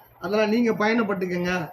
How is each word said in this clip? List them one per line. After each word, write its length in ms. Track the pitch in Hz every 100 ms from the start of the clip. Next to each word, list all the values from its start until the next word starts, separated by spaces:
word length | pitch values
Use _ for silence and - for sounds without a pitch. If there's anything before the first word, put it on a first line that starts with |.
| - -
அதெல்லாம் 320 | 175 214 214
நீங்க 160 | 226 233
பயணப்பட்டுக்கங்க 800 | 214 214 233 208 196 185 175 180 180 151